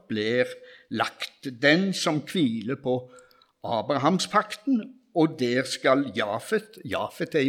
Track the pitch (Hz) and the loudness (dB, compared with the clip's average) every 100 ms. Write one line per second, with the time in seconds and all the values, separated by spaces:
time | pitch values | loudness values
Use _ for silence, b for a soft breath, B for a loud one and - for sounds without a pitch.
0 | - 110 107 123 123 - B B B 113 | -8 -4 0 0 0 -4 B B B -2
1 | 117 - - - 143 120 143 160 196 175 | -2 -4 -14 -12 -14 0 4 4 2 0
2 | 180 151 147 196 135 113 104 135 123 127 | -2 -2 -2 0 0 0 -4 -4 -2 -2
3 | 127 b b b b _ - 113 107 139 | -4 b b b b _ -4 -2 0 0
4 | 139 185 - 208 208 - - 247 - - | 2 2 2 0 0 -4 -2 0 -2 -12
5 | _ 175 160 - 120 123 131 - - 135 | _ 2 2 2 0 0 -2 0 2 2
6 | 139 104 107 110 - 214 - - - 90 | 2 -2 -2 -2 -2 -4 -4 -12 -6 -4
7 | 107 - 165 156 | -4 -6 -2 0